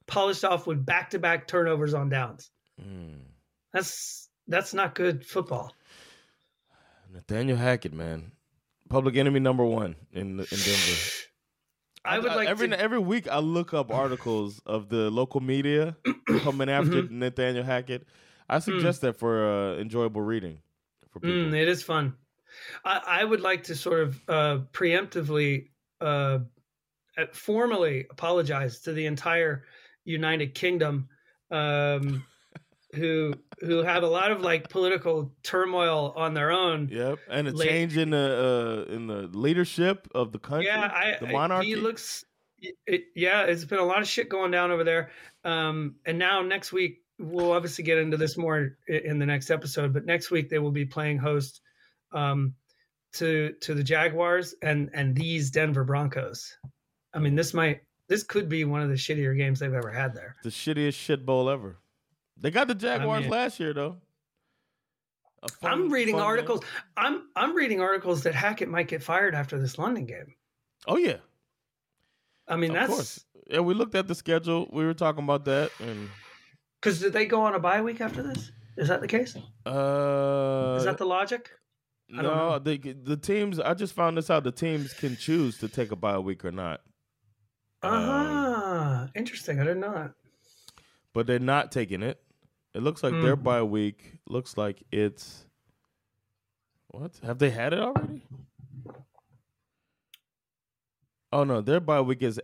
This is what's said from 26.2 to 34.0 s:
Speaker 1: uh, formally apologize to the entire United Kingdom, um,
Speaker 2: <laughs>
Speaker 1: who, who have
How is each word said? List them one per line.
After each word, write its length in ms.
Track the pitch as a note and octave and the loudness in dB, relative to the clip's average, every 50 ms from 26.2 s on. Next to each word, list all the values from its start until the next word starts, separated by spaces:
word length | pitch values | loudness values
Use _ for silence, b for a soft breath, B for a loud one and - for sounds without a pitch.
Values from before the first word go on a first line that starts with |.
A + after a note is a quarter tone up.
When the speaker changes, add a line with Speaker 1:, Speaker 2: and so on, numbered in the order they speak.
| C#3 C3+ C3+ C3 B2 A#2+ - _ _ _ _ _ _ _ _ _ _ _ _ | 2 2 2 0 -2 -4 -10 _ _ _ _ _ _ _ _ _ _ _ _
Speaker 1:
uh, 80 | E3 D#3+ - - | -4 -4 -4 -6
formally 720 | - - - G#3 A3+ A#3+ A#3+ A3 F#3+ E3+ D#3 C#3 C3 C3+ - | -6 -2 0 2 2 2 2 4 4 2 2 2 0 -4 -8
apologize 720 | - - E3+ E3+ F3+ F3 D#3 C#3+ D3 C#3 C#3 B2 A#2+ - | -8 -4 -2 2 2 2 2 2 0 -2 -2 -2 -4 -6
to 120 | - E3+ D#3 | -8 -6 -4
the 120 | D#3 D#3 | -2 -2
entire 600 | D3+ D3+ C#3 - E3+ E3 E3+ E3 D#3 C#3+ C3 B B B B B B B B _ | -2 -2 -2 0 2 2 2 2 2 0 -4 B B B B B B B B _
United 500 | E3 D#3+ D#3 D#3+ D#3 D#3+ D#3 D3 C3+ - | -6 -4 0 0 0 0 0 0 -4 -2
Kingdom, 540 | - F#3 F3+ F3+ E3+ D#3 D3 C#3+ C3+ C3 b b b b b b b _ - | 0 0 2 2 2 2 2 2 0 -2 b b b b b b b _ -4
um, 720 | E3 D3+ D3+ D3 D3 C#3+ C#3+ C#3+ C#3+ C#3 C#3 C#3 C#3 C3 C3 b b b b b - - | -2 0 0 2 2 2 2 2 2 0 0 -2 -2 -4 -6 b b b b b -20 -20
Speaker 2:
<laughs> 360 | - _ _ _ _ _ - | -20 _ _ _ _ _ -6
Speaker 1:
who, 380 | D3 E3 E3 D#3+ D#3+ D#3 D3+ C#3+ - - _ - - | -2 0 2 2 2 2 0 -2 -6 -10 _ -14 -6
who 240 | F#3 E3+ E3+ E3 E3 | -2 0 2 2 4
have 200 | F3+ F3 F3 | 4 2 4